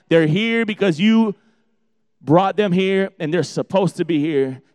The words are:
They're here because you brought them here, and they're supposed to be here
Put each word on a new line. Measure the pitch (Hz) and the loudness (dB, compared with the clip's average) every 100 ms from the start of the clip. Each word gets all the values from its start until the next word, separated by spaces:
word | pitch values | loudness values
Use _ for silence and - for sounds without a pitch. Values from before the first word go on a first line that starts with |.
| - | 0
They're | 165 156 | 2 2
here | 170 226 233 | 0 0 -2
because | 220 196 196 151 | -2 -2 -2 2
you | 208 226 220 190 _ _ _ _ _ _ _ _ | 2 4 2 -4 _ _ _ _ _ _ _ _
brought | 131 165 196 180 | 0 2 2 0
them | 208 | -2
here, | 180 190 190 196 - | 0 0 -2 -4 -6
and | 156 | -6
they're | 175 | -4
supposed | 143 - - 190 180 - | -4 -6 -4 -2 -2 -2
to | 170 | -4
be | 160 | -2
here | 156 143 135 127 _ | -2 -2 -2 -6 _